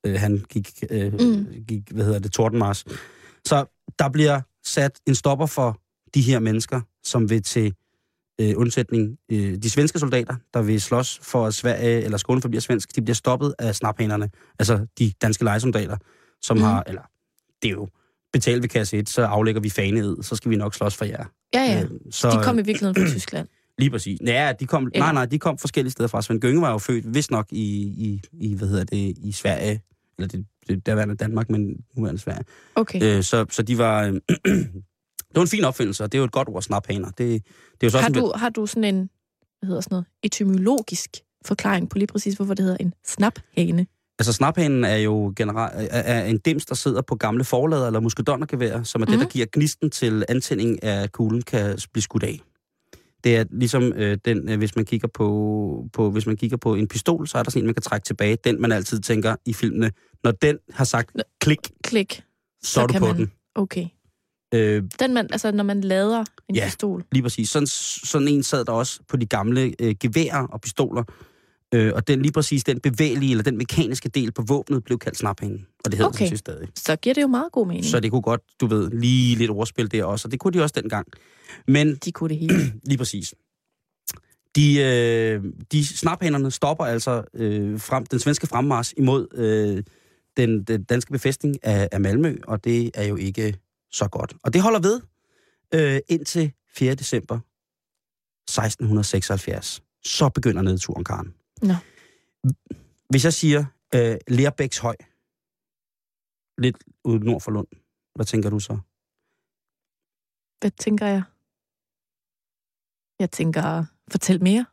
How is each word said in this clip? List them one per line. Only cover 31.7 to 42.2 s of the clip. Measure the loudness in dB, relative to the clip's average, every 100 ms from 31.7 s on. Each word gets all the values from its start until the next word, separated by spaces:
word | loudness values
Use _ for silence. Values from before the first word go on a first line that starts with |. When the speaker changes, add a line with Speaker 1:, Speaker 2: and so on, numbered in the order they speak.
| -6 -10
Speaker 1:
nuværende | -6 -4 -4
Sverige. | -8 -10 -12 -18 _
Speaker 2:
Okay. | -2 0 2 4 4
Speaker 1:
Øh, |
så, | 2 2 0
så | -2
de | 0 2
var, | 4 2
øh, | 0
<clears throat> | -2 0 0
det | 2 2 0 -8 -18 _ _ -18 -2
var | 2
en | 2
fin | 2
opfindelse, | 0 0 -4 -2
og | -2
det | 0
er |
jo |
et | 0
godt | 0 -2
ord, | -6
snaphaner. | -2 -4 -2 -6 -6
Det, | -4
det | -2
er | -2 -4 -20 _ _
jo | 2
så | 4
Speaker 2:
Har | 4
Speaker 1:
sådan | 2
Speaker 2:
du, | 0
Speaker 1:
lidt | 0
Speaker 2:
har | -2
du | -2
sådan | -4 0 0
en, | 0 -4 _ _ _ _ _
hvad | -6
hedder | -4
sådan | -4
noget, | -4 -6 _
etymologisk | -6 0 2 2 4 2 0 -8 -8 -16 _ _
forklaring | -6 -2 0 -2 -2
på | -2
lige | -2
præcis, | -2